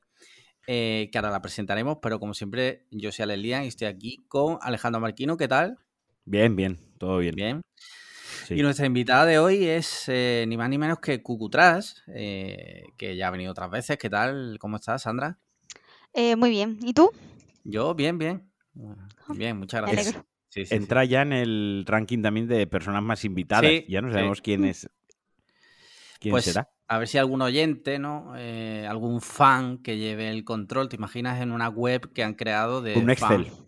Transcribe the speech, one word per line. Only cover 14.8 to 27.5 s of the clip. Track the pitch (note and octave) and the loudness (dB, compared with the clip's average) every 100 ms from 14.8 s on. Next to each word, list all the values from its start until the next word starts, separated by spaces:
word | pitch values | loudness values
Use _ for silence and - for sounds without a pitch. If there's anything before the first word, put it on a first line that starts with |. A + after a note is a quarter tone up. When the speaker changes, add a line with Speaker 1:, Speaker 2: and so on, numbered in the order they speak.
| - B2+ | -4 -6
Speaker 1:
Sandra? | A2+ A#2+ D3 F#3 _ _ - - _ - _ | -4 -4 -6 -8 _ _ -20 -20 _ -20 _
Speaker 3:
Eh, | D#4 A#3 | 0 2
muy | A3+ A#3+ | 4 4
bien. | G#3+ G#3 G#3+ | 4 0 -4
¿Y | A#3+ | 0
tú? | B3 F4+ - - - _ _ - | 6 6 6 -20 -20 _ _ -6
Speaker 1:
Yo, | G#2 C#3 E3+ | -2 0 2
bien, | D3 E3+ | 0 0
bien. | D#3+ F#3 F#3+ _ _ C#3 A2 G2+ G2 - - | -2 -6 -12 _ _ -18 -16 -16 -20 -20 -12
Bien, | - A2 G#2 | -6 -4 -6
muchas | F#2+ A2+ | -6 -4
Speaker 3:
Me | G#2+ | 0
Speaker 1:
gracias. | G#2 G#2 | 0 0
Speaker 3:
alegro. | - - _ _ | -4 -12 _ _
Speaker 1:
Sí, | - F#2+ | -10 -2
sí, | G#2+ | -2
Speaker 2:
Entra | G2+ B2 | 2 2
Speaker 1:
sí. | C3 | 4
Speaker 2:
ya | C3 | 4
en | C#3+ | 2
el | C3+ A#2 A2 G#2 G2 F#2 | 0 0 0 0 -2 0
ranking | A2 G#2+ A#2 | 0 0 0
también | G#2+ G#2+ A#2 | 0 0 2
de | A#2+ G2 | 2 2
personas | F#2+ E2+ G2+ | 0 -2 -2
más | G#2+ A2 | 0 -2
invitadas. | G#2+ F#2 F2 G#2+ D3+ | -2 -2 2 4 6
Speaker 1:
Sí, | D#3+ - | 4 0
Speaker 2:
Ya | F#2+ | -4
no | B2 | -2
Speaker 1:
sí. | |
Speaker 2:
sabemos | G#2+ G2 G2+ | 0 0 -2
quién | - G2+ | -2 0
es. | F#2+ F2+ - _ _ _ _ _ _ _ _ _ - - - - | 0 -2 -12 _ _ _ _ _ _ _ _ _ -20 -20 -20 -8
¿Quién | G#2 | 0
Speaker 1:
Pues, | B2 | 2
Speaker 2:
será? | A2+ F2 C#3 _ - | 2 0 -4 _ -4
Speaker 1:
a | A2+ | -2
ver | A2+ | 0
si | C#3 | 2
algún | C3+ C3 | 2 2
oyente, | B2+ | 0